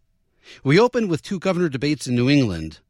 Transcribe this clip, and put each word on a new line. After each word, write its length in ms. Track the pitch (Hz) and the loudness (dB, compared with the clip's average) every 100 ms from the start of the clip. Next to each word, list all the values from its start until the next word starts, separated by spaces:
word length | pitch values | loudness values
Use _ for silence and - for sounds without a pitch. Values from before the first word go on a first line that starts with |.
| _ _ _ _ - - | _ _ _ _ -20 -8
We 160 | 131 156 | 2 4
opened 300 | 247 254 214 | 4 2 -2
with 140 | 156 | -4
two 160 | - 196 | -6 -6
governor 320 | 190 175 175 | -2 -2 -2
debates 360 | 127 147 151 - | -4 -4 -4 -2
in 80 | |
New 140 | 123 123 | 0 2
England. 520 | 147 123 87 101 - _ | 2 2 -2 -8 -12 _